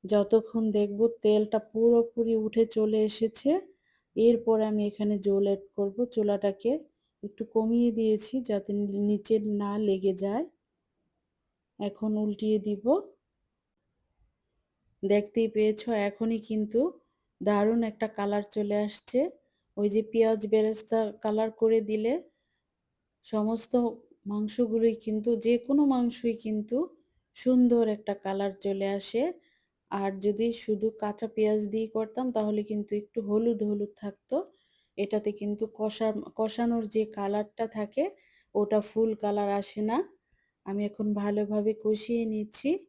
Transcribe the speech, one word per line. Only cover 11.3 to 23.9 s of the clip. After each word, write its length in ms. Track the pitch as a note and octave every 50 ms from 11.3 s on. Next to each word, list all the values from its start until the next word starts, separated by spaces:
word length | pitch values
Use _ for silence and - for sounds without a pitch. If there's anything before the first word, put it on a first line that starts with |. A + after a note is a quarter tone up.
| _ _ _ _ _ _ _ _ _ -
এখন 320 | G3+ G3+ G3+ - A3 A3 G#3+
উল্টিয়ে 400 | G#3 G#3+ G#3+ G3+ G3+ G#3+ G#3+ G#3+ G#3+
দিব। 260 | G3+ G#3+ G#3 G3 G#3 A#3+ D4 G4+ - - _ _ _ _ _ _ _ _ _ _ _ _ _ _ _ _ _ _ _ _ _ _ _ _ _ _ _ _ _ _ _ _ _ _ _ _ _ _ -
দেখতেই 440 | G3 G3+ G#3 G3+ - _ A#3 A3+
পেয়েছো, 420 | A3 A3 G#3+ G#3+ G#3+ G#3+ G#3+ - A#3+ A#3 G#3
এখনই 400 | G3+ G3+ G3+ - A3+ A3 A#3 A3
কিন্তু 420 | A3 - A3 G#3+ G#3+ G#3+ - A3+ C#4 F4+ - - _ _ _ _ _ _ _ _
দারুণ 380 | - G#3 G#3 G3+ G#3 G#3+ A3+ A#3 A3+
একটা 240 | A3 G#3+ - A3+
কালার 380 | G#3+ - - G3+ G3+ G#3 G#3 G#3 G#3
চলে 260 | - G#3+ G#3 G#3 G#3
আসছে। 420 | G#3 G#3 G#3 G#3 - _ - - B3 D4 F4+ - _ _ _ _ _ _ _ _
ওই 100 | - G#3 G#3
যে 120 | G3+ A3 G#3+
পেঁয়াজ 380 | A3 - A3+ A3+ A3 A3+ G#3 G#3+
বেরেস্তা 520 | G#3 A3 G#3+ G#3+ A3 A3 G#3+ - - A3 A3+ A3 G#3 G#3 -
কালার 300 | - G#3+ G#3 G#3+ A3 A3
করে 280 | A3 - A3+ A3 A3+ A3+
দিলে 320 | G#3+ G3+ G#3+ G#3+ G#3+ A#3 C#4 F4 - _ _ _ _ _ _ _ _ _ _ _ _ _ _ _ _ _ _ _ _
সমস্ত 480 | - - G#3+ G#3 A3 A3+ A3 A3 - - B3 A#3+ A#3